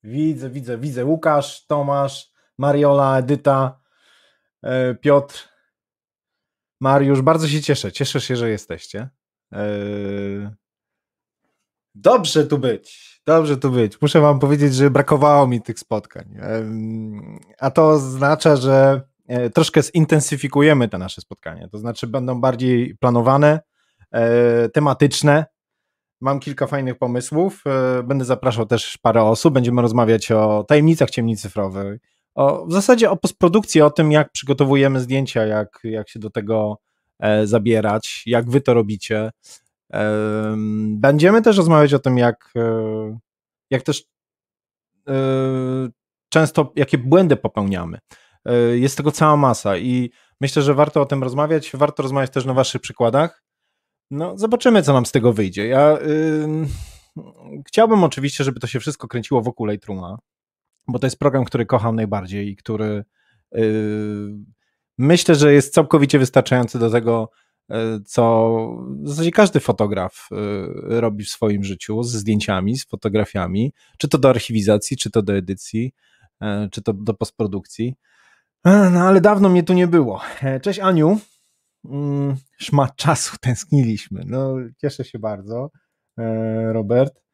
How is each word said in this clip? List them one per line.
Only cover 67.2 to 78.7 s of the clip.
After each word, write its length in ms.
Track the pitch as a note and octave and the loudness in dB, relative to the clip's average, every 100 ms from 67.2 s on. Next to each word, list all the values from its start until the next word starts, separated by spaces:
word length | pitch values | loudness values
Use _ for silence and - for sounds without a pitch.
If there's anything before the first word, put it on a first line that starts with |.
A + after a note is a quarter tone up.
| A2 _ _ _ _ | -2 _ _ _ _
y, 20 | A2 A2+ A2 G2+ | -6 -6 -6 -4
co 420 | - A#2 A2+ A2+ A2+ A2+ A#2 B2 C3+ | 0 4 4 2 0 -4 -10 -12 -10
w 60 | C#3+ | -8
zasadzie 220 | D3 E3 | -2 0
każdy 300 | E3+ G3+ D3+ | 4 4 2
fotograf, 680 | - A2+ G#2 G2 F2+ - - | -2 -2 -2 -2 -6 -10 -14
y, 680 | G2+ G#2 G2+ F#2+ - - A#2 | -8 -6 -6 -8 -12 -6 -2
robi 240 | A2+ G#2 | -2 -4
w 60 | G2+ | -12
swoim 340 | - A2 G#2 | -4 -2 -2
życiu 380 | G2 F#2 - G#2+ | -4 -10 -8 -6
ze 160 | A#2+ A#2 | -6 -6
zdjęciami, 600 | G#2 G#2 - F#2+ G2 B2+ | -2 -2 -2 -4 -2 -6
z 60 | |
fotografiami, 880 | - G2 A2 G#2 G2+ G2+ F2 F#2+ B2+ - _ _ | -8 -8 -4 -2 -2 -4 -4 -2 -4 -6 _ _
czy 100 | D3 | -2
to 100 | D3+ | 2
do 120 | C3+ | 2
archiwizacji, 640 | A#2+ - A2+ G2+ G#2 - C3+ | 2 0 -2 2 0 0 -8
czy 140 | A2 | -2
to 120 | A2+ | -2
do 140 | G2+ G2 | -2 -4
edycji, 560 | F2+ F#2+ - A2 B2+ _ _ _ _ _ | -4 -10 -8 -8 -8 _ _ _ _ _
e, 280 | G#2+ G2+ G#2 | -6 -6 -6
czy 100 | - | -6
to 100 | G#2 | -6
do 220 | G2 G#2 | -4 -6
postprodukcji. 800 | G#2 A2+ _ G#2+ G2 - - A#2 B2+ _ _ _ _ _ _ | -6 -8 _ -6 -6 -12 -8 -8 -8 _ _ _ _ _ _
E, 260 | F3 | 4